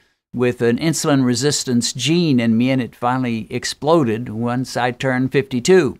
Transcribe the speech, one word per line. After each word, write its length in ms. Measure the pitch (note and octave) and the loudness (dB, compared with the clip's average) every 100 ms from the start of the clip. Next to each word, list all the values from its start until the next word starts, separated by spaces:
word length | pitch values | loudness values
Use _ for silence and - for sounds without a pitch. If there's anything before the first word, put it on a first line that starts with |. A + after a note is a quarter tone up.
| _ _ _ | _ _ _
with 280 | B2 B2 - | -2 -2 0
an 180 | A#2+ A#2+ | 0 0
insulin 440 | D#3+ D3 D#3 C#3 | -2 -2 0 2
resistance 680 | B2 A#2 D3 C#3 - A#2+ - | 2 0 0 -2 -2 -2 -2
gene 480 | C3 B2+ F3 E3 B2 | -4 0 2 2 2
in 160 | A#2 A2+ | 2 2
me, 140 | B2+ | 2
and 100 | C3 | 0
it 120 | A2 | -4
finally 540 | - B2 C3 B2 A2+ - | -4 -4 -2 -2 -6 -6
exploded 760 | B2 - - C#3 E3+ A#2 A2 B2 | -8 -8 -6 2 2 2 -2 -4
once 480 | G#2+ A#2+ B2 B2+ B2+ | -6 -4 -4 -4 -4
I 160 | B2 | -4
turned 400 | A#2+ C3 B2+ C3 | -2 -2 0 0
fifty-two." 680 | C#3+ - B2 C#3+ F#3 C3 | 0 -2 -2 4 4 4